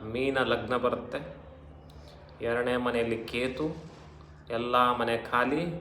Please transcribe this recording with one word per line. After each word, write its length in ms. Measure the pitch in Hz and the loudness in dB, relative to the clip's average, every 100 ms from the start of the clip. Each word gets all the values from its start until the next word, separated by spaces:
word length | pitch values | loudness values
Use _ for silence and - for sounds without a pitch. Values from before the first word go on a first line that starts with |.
ಮೀನ 340 | 107 120 135 135 | -4 0 2 2
ಲಗ್ನ 400 | 120 117 110 123 | 2 2 2 2
ಬರುತ್ತೆ, 580 | 123 113 - 143 151 - - - - - - - - - - - | 2 0 -4 -6 -8 -14 -16 -18 -18 -20 -18 -18 -18 -20 -20 -6
ಎರಡನೇ 360 | 117 120 123 123 | 0 2 2 2
ಮನೆಯಲ್ಲಿ 460 | 123 117 117 113 | 2 2 2 0
ಕೇತು, 720 | - 120 131 131 156 156 - - - - - - - | -2 -2 -2 0 -4 -4 -12 -18 -20 -20 -20 -20 -6
ಎಲ್ಲ 480 | 117 120 123 123 120 | -4 2 4 4 4
ಮನೆ 200 | 117 117 | 2 0
ಖಾಲಿ. 480 | - 120 123 147 175 165 | 2 2 2 2 0 -4